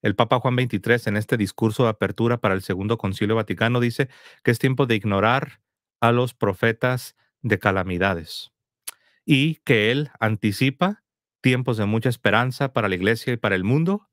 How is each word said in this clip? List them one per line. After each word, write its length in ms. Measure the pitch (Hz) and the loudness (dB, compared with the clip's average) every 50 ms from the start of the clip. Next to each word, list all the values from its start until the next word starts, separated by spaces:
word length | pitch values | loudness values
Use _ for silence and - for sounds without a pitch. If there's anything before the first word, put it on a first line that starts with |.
el 140 | - 107 101 | 0 -2 2
Papa 240 | - 120 110 - 127 | 2 2 2 2 0
Juan 180 | - 131 127 123 | 2 0 0 0
veintitrés 500 | 127 120 - 101 - 110 120 120 - - | 0 0 -2 -4 0 2 0 0 2 -2
en 80 | 101 | -2
este 220 | 104 110 _ - 113 | -2 -2 _ 0 0
discurso 460 | 104 92 - - - 113 107 - 131 | 0 -2 -2 0 -2 -2 2 2 0
de 60 | 113 | 0
apertura 480 | 107 _ - 95 98 - 113 117 120 120 | 2 _ -4 -4 -2 -2 0 0 0 0
para 160 | - 104 95 | 0 -2 -2
el 80 | 95 | -2
Segundo 360 | 95 - 98 90 98 104 117 117 | -2 -4 -6 -4 -2 -4 -4 -2
Concilio 380 | - 98 95 - 110 104 110 | -2 -6 -4 -2 -2 -2 0
Vaticano 440 | 113 110 - 101 82 113 113 120 123 | -2 -2 -4 -4 -2 0 0 0 0
dice 300 | 120 120 117 - 139 127 - - - - - _ _ | 0 -2 -2 -2 -4 -6 -6 -20 -20 -20 -20 _ _
que 80 | - | 0
es 80 | 123 117 | 0 2
tiempo 260 | - 135 131 127 143 | 2 0 2 2 0
de 100 | 120 117 | 0 0
ignorar 680 | 107 98 110 101 98 98 110 120 135 - - - _ _ _ _ _ _ _ _ _ | 0 0 0 2 2 4 4 2 2 -2 -6 -14 _ _ _ _ _ _ _ _ _
a 100 | - 117 | 2 2
los 220 | 117 120 123 127 - | 2 2 0 -2 -4
profetas 840 | _ - 101 98 - - 117 113 113 - 127 127 123 - - _ _ _ _ _ _ | _ -2 -2 -2 0 0 0 0 0 -2 -2 -2 -2 -6 -12 _ _ _ _ _ _
de 180 | _ 117 104 92 | _ -2 -2 0
calamidades 920 | - 110 95 98 92 87 92 87 92 98 95 85 80 - - - - - _ _ _ _ _ _ _ - - _ _ _ _ _ _ | 2 0 0 0 -2 -2 -2 0 0 0 0 -2 -6 -10 -14 -16 -16 -16 _ _ _ _ _ _ _ -20 -20 _ _ _ _ _ _
y 320 | - - 131 139 156 160 - _ | 0 2 2 2 0 -2 -4 _
que 280 | - 135 113 104 110 | 0 2 2 4 2
él 180 | 120 139 151 143 _ - | 0 -2 -4 -6 _ -2
anticipa 840 | - 110 110 104 - 107 101 - 131 135 135 _ 175 185 208 _ _ _ _ _ _ _ _ _ | -2 -2 -2 0 -2 -2 0 0 0 -2 0 _ -2 -2 -2 _ _ _ _ _ _ _ _ _
tiempos 360 | _ 127 127 123 127 127 123 110 | _ 0 0 0 0 -2 -2 -2
de 80 | 104 | 0
mucha 240 | 101 107 113 113 135 | 0 0 0 0 -2
esperanza 640 | 120 - _ 104 101 110 123 127 127 - 139 135 - | -2 0 _ 2 2 2 2 2 -2 -4 -4 -4 -2
para 160 | 131 110 101 | -2 0 0
la 60 | 95 | 0
iglesia 380 | 90 90 101 117 113 - - 123 | 0 0 0 0 0 -2 -4 -6
y 40 | 110 | -2
para 180 | - 107 98 | -2 -2 0
el 80 | 92 92 | 0 0
mundo 460 | 101 123 147 165 175 196 208 _ _ | 2 2 2 2 0 -2 -4 _ _